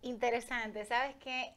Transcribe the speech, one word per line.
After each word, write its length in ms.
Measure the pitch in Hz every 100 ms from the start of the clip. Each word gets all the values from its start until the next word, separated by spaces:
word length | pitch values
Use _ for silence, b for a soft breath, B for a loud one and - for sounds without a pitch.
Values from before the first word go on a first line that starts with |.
Interesante. 800 | 247 233 240 233 233 247 220 214 208
¿Sabes 300 | 240 269 269
qué? 380 | 262 254 254